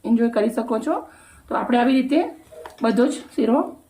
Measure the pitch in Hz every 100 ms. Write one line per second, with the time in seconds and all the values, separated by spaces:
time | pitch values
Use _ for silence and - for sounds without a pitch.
0 | - 233 233 226 220 226 220 220 285 381
1 | - - - - - - - 240 247 262
2 | 262 294 466 - - - - - 226 214
3 | 269 - - - 220 269 - -